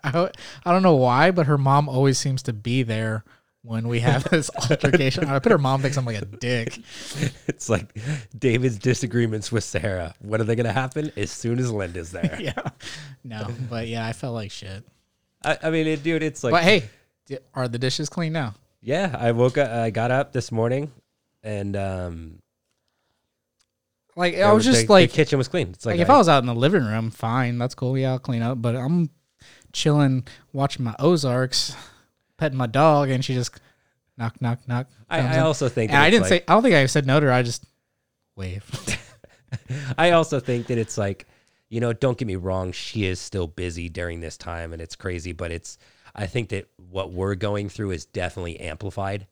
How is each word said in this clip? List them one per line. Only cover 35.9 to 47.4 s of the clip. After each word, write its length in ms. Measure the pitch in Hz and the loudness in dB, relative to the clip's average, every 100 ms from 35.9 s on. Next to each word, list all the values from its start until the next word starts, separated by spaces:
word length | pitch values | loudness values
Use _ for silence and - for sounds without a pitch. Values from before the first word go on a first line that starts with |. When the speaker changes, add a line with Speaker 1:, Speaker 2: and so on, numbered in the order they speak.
Speaker 1:
And 60 | 143 | 6
Speaker 2:
that 60 | |
Speaker 1:
I 40 | 151 | 6
Speaker 2:
it's 40 | |
Speaker 1:
didn't 100 | 220 | 6
Speaker 2:
like 60 | 190 | 4
Speaker 1:
say, 140 | 180 - | 2 4
I 60 | |
don't 100 | 196 | 4
think 120 | 247 165 | 6 4
I 100 | 131 | 4
said 180 | 151 131 | 2 2
no 120 | 143 | 2
to 60 | 147 | 4
her. 40 | |
I 100 | 123 | 2
just 200 | 120 113 - _ _ _ _ _ _ - | 0 -4 -12 _ _ _ _ _ _ -12
waved. 600 | 92 95 - - - - - - _ _ _ | -10 -10 -10 -10 -6 -8 -10 -20 _ _ _
<laughs> 500 | - - 131 139 127 | -14 -10 -10 -8 2
Speaker 2:
I 140 | 170 | 4
also 280 | 170 160 143 | 4 4 -2
think 280 | 123 120 113 | -2 -4 -2
that 100 | 120 | -2
it's 200 | 110 - | -2 -2
like, 300 | 101 98 - _ _ _ _ | -4 -4 -12 _ _ _ _
you 100 | 113 | -2
know, 140 | 120 | -2
don't 240 | 117 139 120 | 0 0 0
get 100 | 120 | -4
me 80 | 95 | -4
wrong, 380 | 90 92 92 | -2 -2 -4
she 320 | 92 - 110 95 | -8 -8 -2 -2
is 140 | 90 | -2
still 280 | - 101 87 | -6 -6 -6
busy 400 | 80 90 82 87 | -6 -8 -6 -10
during 300 | 80 87 85 | -8 -8 -8
this 180 | 82 - | -12 -12
time, 360 | - 85 82 | -12 -10 -10
and 80 | 82 | -12
it's 140 | 82 - | -14 -10
crazy, 340 | 95 87 82 | -8 -6 -8
but 200 | 82 87 | -8 -8
it's, 260 | 82 - - _ _ - | -8 -12 -20 _ _ -20
I 140 | - 104 | -10 -6
think 220 | 123 110 | -4 -4
that 180 | 98 - _ 90 | -8 -10 _ -12
what 240 | 92 92 | -8 -6
we're 220 | 90 95 | -4 -4
going 340 | 98 | -2